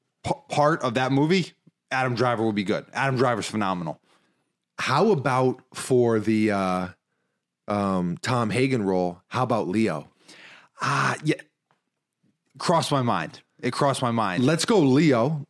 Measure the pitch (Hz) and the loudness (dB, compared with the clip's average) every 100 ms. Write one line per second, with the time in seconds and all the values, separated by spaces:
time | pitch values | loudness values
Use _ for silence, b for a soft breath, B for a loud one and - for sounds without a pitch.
0 | _ _ - - - - 147 156 131 117 | _ _ -6 -6 -4 0 2 2 -2 -2
1 | 131 135 156 190 - _ _ _ - 131 | 0 2 2 2 -2 _ _ _ -6 -2
2 | 127 120 123 113 113 104 95 85 - 107 | -2 0 0 0 0 -2 -2 -4 -4 -2
3 | 135 131 131 113 92 110 98 92 82 73 | -2 0 0 0 -4 -4 -2 -4 -6 -10
4 | _ _ _ _ _ _ _ - - 135 | _ _ _ _ _ _ _ -10 -2 2
5 | 214 170 135 127 131 123 _ - - 127 | 2 2 0 2 0 -2 _ -10 0 2
6 | 117 110 107 110 107 101 92 92 90 - | 4 2 2 2 2 0 0 -2 -4 -12
7 | _ _ _ _ _ _ - 104 98 95 | _ _ _ _ _ _ -6 -2 0 0
8 | 90 85 - 123 110 110 135 127 98 92 | -2 -4 -2 -2 0 0 0 0 0 0
9 | 90 87 - 117 120 117 85 101 107 78 | -2 -6 -8 -4 -2 -2 -2 0 0 -2
10 | - _ B B B B B - 135 139 | -10 _ B B B B B -8 -4 -2
11 | 135 127 151 - - _ _ _ _ _ | -2 -2 -4 -4 -8 _ _ _ _ _
12 | _ _ _ _ _ - - 165 135 143 | _ _ _ _ _ -8 0 2 2 0
13 | 120 95 82 - _ - 123 - 143 131 | 0 -2 -4 -10 _ -8 -6 0 0 0
14 | 123 117 104 90 127 165 - 220 139 131 | -2 -2 -2 0 0 0 2 4 4 4
15 | 165 120 123 156 - | 4 4 0 -2 -6